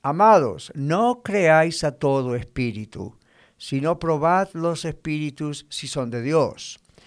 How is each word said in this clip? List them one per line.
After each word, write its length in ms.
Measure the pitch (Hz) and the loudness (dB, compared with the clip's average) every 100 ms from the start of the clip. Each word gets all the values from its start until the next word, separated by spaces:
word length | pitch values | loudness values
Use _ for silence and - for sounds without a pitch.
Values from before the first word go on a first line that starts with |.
Amados, 680 | 139 165 214 196 120 90 - 147 | -4 4 6 6 4 -4 -10 -6
no 480 | 143 180 240 247 | -2 2 0 -2
creáis 600 | 214 202 160 160 165 160 | -4 2 6 6 4 -2
a 80 | 151 | -4
todo 420 | 139 139 135 127 120 | -2 0 0 0 -4
espíritu, 800 | - - 120 104 107 107 95 - _ _ _ _ | -6 -4 -4 -6 -12 -12 -14 -16 _ _ _ _
sino 420 | - 135 156 170 | -6 -2 -2 -2
probad 500 | 165 151 165 185 190 | -2 0 2 2 0
los 320 | 165 170 160 156 | -4 -4 -4 -8
espíritus 800 | - 156 151 151 135 151 143 - | -8 -6 -4 -6 -6 -8 -8 -12
si 200 | - 139 | -12 -8
son 240 | 143 120 | -6 -6
de 100 | 120 | -6
Dios, 580 | 131 160 110 - - - _ _ | 0 2 2 -4 -16 -18 _ _